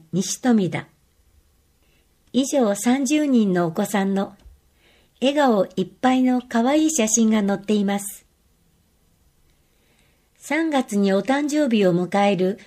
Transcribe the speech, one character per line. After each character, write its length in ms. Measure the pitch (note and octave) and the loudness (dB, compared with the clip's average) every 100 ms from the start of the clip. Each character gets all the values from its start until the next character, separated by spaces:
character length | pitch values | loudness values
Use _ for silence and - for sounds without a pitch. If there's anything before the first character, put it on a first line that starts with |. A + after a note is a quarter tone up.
| - | -8
西 260 | F3 G3 - | -6 -4 -4
富 300 | B3+ A3+ F3+ | 0 2 0
田。 160 | - - _ _ _ _ _ _ _ _ _ _ _ _ _ _ | -6 -12 _ _ _ _ _ _ _ _ _ _ _ _ _ _
以 140 | B3 C4+ | -4 -2
上、 280 | D4 A3+ G3+ | 0 0 0
三 280 | A#3+ C4 | 0 0
十 220 | C4 D4+ D4+ | 0 0 2
人 260 | B3 G#3 | 2 2
の 140 | F3+ E3+ | 0 -2
お 60 | |
子 120 | E3 | -2
さ 200 | G3+ G#3 | -2 -2
ん 100 | G3 | -2
の 220 | G3 G3+ - - - _ _ _ _ _ _ | -2 -4 -10 -20 -20 _ _ _ _ _ _
笑 160 | B3+ | -2
顔 320 | C#4+ C#4 G#3+ F#3 - | 2 2 2 0 -4
い 60 | |
っ 40 | F3+ - | -8 -2
ぱ 100 | B3+ | 0
い 100 | B3+ | 2
の 200 | B3+ B3 | 2 0
可 260 | A#3+ A#3 A#3 | -2 -2 0
愛 180 | D4+ D#4 | 2 0
い 40 | |
写 180 | D#4 A3 | 0 0
真 220 | A#3 A3 | 2 2
が 100 | A3 | 2
載 140 | G3 G3+ | 0 -4
っ 20 | |
て 140 | - | -2
い 140 | G#3 G3+ | -2 0
ま 120 | G3+ | -2
す。 260 | G3+ - _ _ _ _ _ _ _ _ _ _ _ _ _ _ _ _ _ _ _ _ _ _ | -6 -16 _ _ _ _ _ _ _ _ _ _ _ _ _ _ _ _ _ _ _ _ _ _
三 320 | - D4 E4 | -6 -4 -2
月 300 | C#4+ C4 G3+ | -2 -2 0
に 160 | G3 | 2
お 80 | F#3+ | 0
誕 260 | G3 C4+ D4 | 0 -2 0
生 220 | D4 D4 | 0 2
日 120 | A3+ F#3+ | 2 2
を 80 | |
迎 300 | F3 F3+ G3 G3+ | 2 0 2 2
え 100 | G3 | 2
る 220 | F#3 G#3 | 0 -2